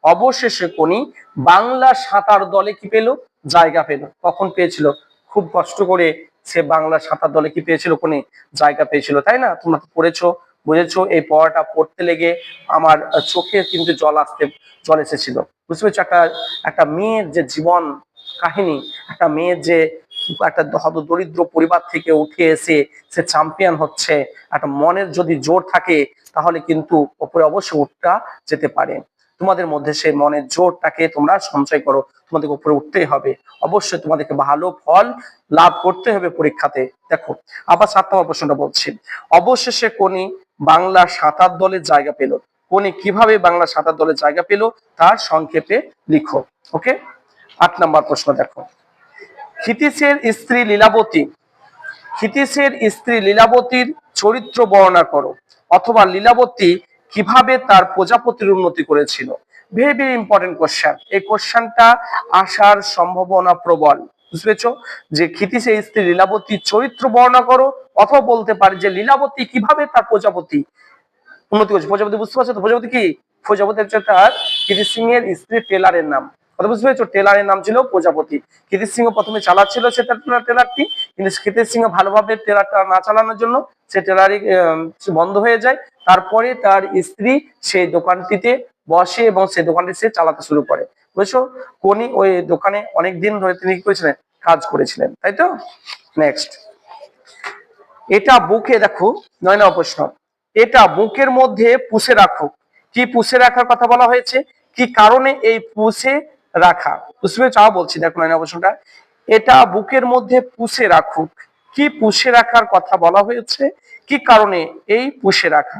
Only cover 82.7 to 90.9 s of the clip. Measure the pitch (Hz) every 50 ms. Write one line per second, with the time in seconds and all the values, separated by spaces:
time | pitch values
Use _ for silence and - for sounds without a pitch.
82.7 | - 202 190 190 185 185 185 - 214 220 220 220 226 202 233 226 240 269 302 -
83.7 | _ _ _ _ - 190 185 190 190 190 190 196 202 208 196 214 190 185 180 165
84.7 | 160 160 165 165 - _ - - 175 160 165 180 196 202 208 233 233 226 208 254
85.7 | 269 262 - _ _ _ _ - 185 185 185 185 202 220 226 247 254 247 247 202
86.7 | 196 196 190 196 - 190 170 - - _ 202 233 262 285 294 _ _ _ - -
87.7 | - 190 180 165 160 175 170 180 180 185 180 180 208 190 202 233 247 262 254 -
88.7 | _ _ _ - 160 175 180 180 - - 233 226 202 185 190 190 190 180 165 170
89.7 | 160 175 180 180 190 - - 226 220 - 170 165 151 - - - 151 147 139 -
90.7 | 147 - - -